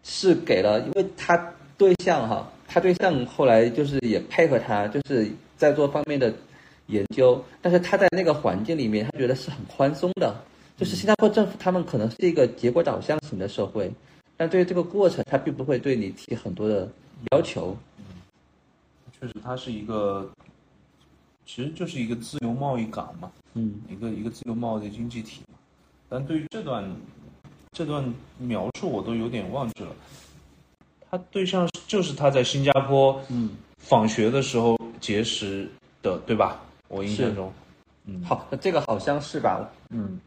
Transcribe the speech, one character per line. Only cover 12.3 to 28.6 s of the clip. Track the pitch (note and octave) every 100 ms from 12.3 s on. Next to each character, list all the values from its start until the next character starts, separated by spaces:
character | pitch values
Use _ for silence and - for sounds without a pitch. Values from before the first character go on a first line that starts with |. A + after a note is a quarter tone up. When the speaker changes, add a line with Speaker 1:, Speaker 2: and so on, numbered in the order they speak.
Speaker 1:
个 | D#3+ B2
结 | - A#2+
果 | B2+
导 | D3+ G2+
向 | - D3+ -
型 | G2
的 | G2
社 | - G2
会， | A2 F#2+ A2 _ _ _ _
但 | E3
对 | F#3
于 |
这 | F3 F3+
个 |
过 | E3+ G3+ F#3+
程， | - -
他 | C#3
并 | D#3+
不 | C3 C3
会 | B2+
对 | C#3+ B2
你 | G2+
提 | F#2+ - A2+
很 | G#2+
多 | F#2 G#2+
的 | G#2 F#2 - - - A#2
要 | C#3
求。 | E3 - E2+ G2+ - -
Speaker 2:
嗯。 | G2 F2+ - - _ _ _ _ _ _ - _
确 | B2+
实， | G#2+
它 | B2 B2+
是 | -
一 | A2
个， | G#2 A2 G2+ G2 F#2+ - - _ _ _ _ _ _ _ _ _ -
其 | -
实 | C#3
就 | D#3+ -
是 | -
一 | A2+
个 | A#2
自 | - D3
由 | A#2+
贸 | B2+ C#3 B2
易 | A2
港 | A2 - E2+
嘛， | F2 _ _ A#2+
Speaker 1:
嗯。 | A2 G2+ -
Speaker 2:
一 | F#2+
个， | A2+
一 | G2+
个 | A2+
自 | - A#2+
由 |
贸 | A2+ A#2+ A2
易 |
的 | G#2
经 | A2 A#2
济 | A#2+
体 | G#2+ - -
嘛。 | - _ _ _ _ _
但 | B2+ C#3
对 | D#3+
于 | D3+
这 | A3
段， | D#3+ A#2 G2 F2+ - - - - - - -
这 | - D#3
段 | D3 C3 A#2 - -
描 | B2 G#2+